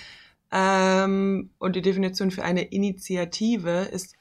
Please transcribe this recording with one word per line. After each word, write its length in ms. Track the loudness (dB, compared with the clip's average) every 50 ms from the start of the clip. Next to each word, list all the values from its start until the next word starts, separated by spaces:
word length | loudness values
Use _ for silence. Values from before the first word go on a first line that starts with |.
| -20 -20 -20 -20 -20 -20 _ _ _ _
Ähm, 960 | 0 2 2 4 4 4 4 4 4 4 4 2 2 2 2 0 0 -2 -4 -6 -10 _
und 180 | -4 -2 -2
die 60 | 0
Definition 500 | 0 0 2 2 0 -2 -2 -2 -2 -2
für 120 | -2 -2 -2
eine 200 | -2 0 -2 -2
Initiative 1300 | -2 -2 -2 -2 -2 -2 -6 -6 -6 -4 -4 -2 -4 -4 -2 0 0 0 0 0 0 -2 -2 -2 -4
ist 220 | -6 -8 -10 -10 -14 _